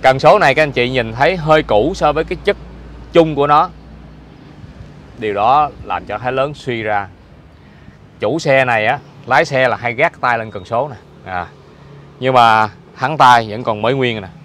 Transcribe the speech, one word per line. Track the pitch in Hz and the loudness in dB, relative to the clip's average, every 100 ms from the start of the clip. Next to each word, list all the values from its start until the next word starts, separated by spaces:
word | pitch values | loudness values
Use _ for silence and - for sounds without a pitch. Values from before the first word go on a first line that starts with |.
Cần | 131 135 | 2 4
số | 151 202 | 6 6
này | 160 139 | 4 2
các | |
anh | 156 | 0
chị | 127 123 | 0 -2
nhìn | 131 113 | -2 -4
thấy | 113 143 185 | 0 0 0
hơi | 156 156 | 2 0
cũ | 151 107 127 190 | 2 0 0 -2
so | 156 | -2
với | 147 | -2
cái | 160 185 | -4 -6
chất | - 208 - - - - - | -4 -6 -8 -20 -20 -20 -2
chung | 170 160 143 | 2 2 0
của | 143 | 2
nó. | 147 175 - - - - - - - - - - - - - - - | 2 0 -6 -20 -20 -20 -20 -20 -20 -20 -20 -20 -20 -20 -20 -20 -10
Điều | 107 | -6
đó | 101 107 139 147 120 | -2 2 2 0 -6
làm | - 90 90 | -10 -10 -8
cho | 104 | -8
Thái | 127 | -6
Lớn | 131 135 | -4 -4
suy | 143 - 120 | -6 -10 -8
ra. | 107 104 98 92 - - - - - - - - - - | -4 -4 -6 -16 -20 -20 -20 -20 -20 -20 -20 -20 -20 -8
Chủ | 107 151 | -6 -4
xe | 160 135 127 | 0 0 2
này | 117 107 | 0 0
á, | 139 - - - | -2 -6 -20 -2
lái | 131 160 | 0 0
xe | 135 131 | 0 0
là | 104 | -2
hay | 120 | -6
gác | 117 160 - | -2 -4 -2
tay | 127 117 | -4 -4
lên | 110 | -6
cần | 104 92 | -12 -8
số | 117 143 | -6 -6
nè. | 117 - - - | -10 -20 -20 -12
À. | 90 87 - - - - - - - | -10 -10 -16 -20 -20 -20 -20 -20 -8
Nhưng | 127 | 0
mà | 127 117 110 110 - - - | 4 4 4 0 -4 -20 -10
thắng | 131 151 | -8 2
tay | 131 120 110 | 6 6 2
vẫn | 104 | -8
còn | 123 107 | -6 -4
mới | 110 | -2
nguyên | 135 127 113 | -2 -2 -4
nè. | 95 - | -10 -18